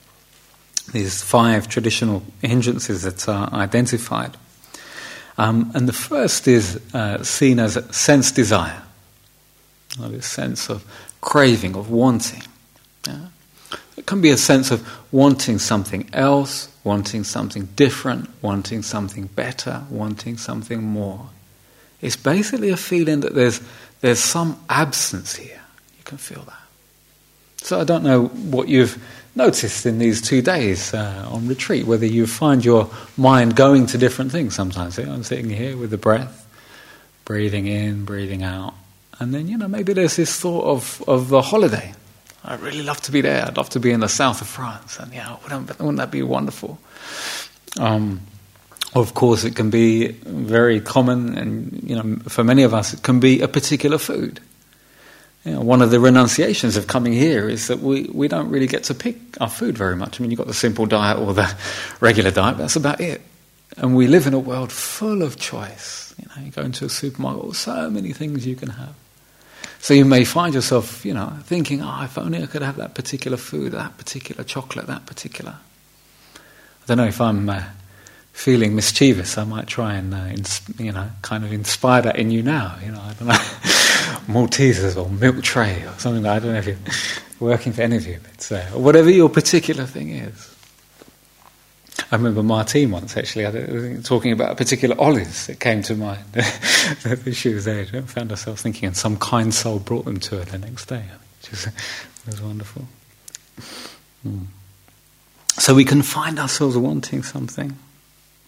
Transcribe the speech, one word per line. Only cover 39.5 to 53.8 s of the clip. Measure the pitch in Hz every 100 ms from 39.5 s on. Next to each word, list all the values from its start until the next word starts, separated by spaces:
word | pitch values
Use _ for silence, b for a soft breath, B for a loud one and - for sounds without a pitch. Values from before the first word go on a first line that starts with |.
| 226
know, | 196
maybe | 208 196
there's | 190 165 -
this | 160 -
thought | 180 170
of, | - 135 - - -
of | 127 127
a | 135
holiday. | 127 214 170 151 - - - _ - -
"I'd | - 123
really | 143 147
love | 143 143
to | -
be | 139
there. | 139 135
I'd | - -
love | 135
to | 127
be | 120
in | 117
the | 107
south | - 135 110
of | 104
France." | - 123 107 - -
And, | 123
you | 127
know, | 117 113
wouldn't, | - 139 127 -
wouldn't | 151 143
that | 123
be | 139
wonderful? | 131 135 139 - - 156 B B B B B B B _ - -
Um, | 113 107 107 92 92 - - _ _ - -
of | 127 113
course, | - 123 110
it | 110
can | - 107
be | 113 113 113 117
very | - - 113 110 113 120 110
common, | 110 135 123 123 120 -
and, | 117 110 - -
you | -
know, | 113 110 110 -
for | -
many | 117 131
of | 123
us, | 110 101
it | -
can | - 127
be | 131 131
a | -
particular | 139 - 147